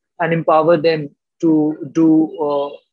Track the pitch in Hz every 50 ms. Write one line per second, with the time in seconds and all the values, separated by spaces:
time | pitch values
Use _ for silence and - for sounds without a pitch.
0 | _ _ _ - 175 160 165 165 151 - 160 156 156 160 175 160 147 165 165 156
1 | 147 143 _ _ _ _ _ _ - 165 156 156 151 151 156 - - 139 123 160
2 | 165 160 156 156 160 151 - 165 156 147 143 143 143 143 143 - _ _